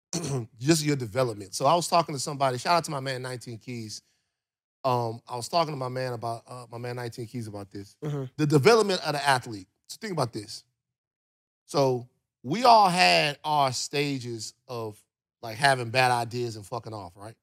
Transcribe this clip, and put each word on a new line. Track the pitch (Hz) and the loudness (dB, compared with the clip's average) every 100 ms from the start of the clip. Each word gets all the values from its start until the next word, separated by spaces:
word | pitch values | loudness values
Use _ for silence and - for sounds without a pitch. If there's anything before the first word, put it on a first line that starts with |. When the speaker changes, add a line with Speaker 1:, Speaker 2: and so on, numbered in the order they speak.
| _ | _
Speaker 1:
<clears throat> | 165 151 135 113 110 | -6 -4 -4 -6 -2
Just | 135 165 | 2 4
your | 147 139 | 4 -2
development. | 120 120 127 101 95 | -2 -2 -2 -2 -8
So | - 139 | 0 4
I | 175 | 4
was | 165 | 4
talking | 170 165 143 | 2 2 -2
to | |
somebody. | 160 139 135 123 | -6 0 0 0
Shout | 175 170 | 2 2
out | 160 | 0
to | |
my | 143 | -6
man, | 135 127 | -6 -6
Nineteen | 127 123 123 110 | -8 -10 -12 -14
Keys. | - 120 107 - _ _ _ _ _ _ _ _ | -12 -10 -10 -14 _ _ _ _ _ _ _ _
Um, | 131 123 117 117 - | 0 0 0 -6 -10
I | 123 | -10
was | 117 | -2
talking | 175 156 | 0 0
to | 143 | -2
my | 127 | -6
man | 127 127 | -6 -6
about, | 120 117 117 - | -6 -6 -8 -12
uh, | 127 120 | -16 -14
my | 117 | -12
man, | 123 123 | -10 -8
Nineteen | 120 117 110 | -10 -10 -10
Keys, | 123 110 | -10 -10
about | 101 98 | -12 -12
this. | 101 101 _ | -14 -16 _
Speaker 2:
Mm-hmm. | 151 143 131 - | -8 -6 -6 -2
Speaker 1:
The | 151 | 4
development | 151 160 233 208 180 156 | 6 8 6 4 0 -2
of | |
the | 143 143 | -2 2
athlete. | 127 123 104 90 _ - | 2 0 -14 -16 _ -20
So | - | -14
think | 220 | -8
about | 165 123 | -4 -4
this. | 113 101 - - _ _ _ _ _ _ _ _ _ - | -4 -12 -16 -20 _ _ _ _ _ _ _ _ _ -4
So | 156 135 123 120 _ _ _ | 2 2 2 -4 _ _ _
we | 123 196 | -6 2
all | 247 226 196 | 6 8 8
had | 175 180 170 156 143 | 6 6 6 2 -2
our | 156 151 135 | -2 2 2
stages | 123 - 143 143 135 120 113 107 - - | 0 -4 -2 -2 -4 -6 -10 -12 -16 -12
of, | 120 110 101 _ _ _ _ | -8 -8 -12 _ _ _ _
like, | 117 110 | -12 2
having | 139 131 117 | 4 4 0
bad | 127 131 | 2 4
ideas | 120 117 123 120 107 | 2 0 -4 -6 -8
and | 101 | -10
fucking | 117 117 | -10 -10
off, | 110 95 98 | -14 -14 -16
right? | 104 - | -20 -14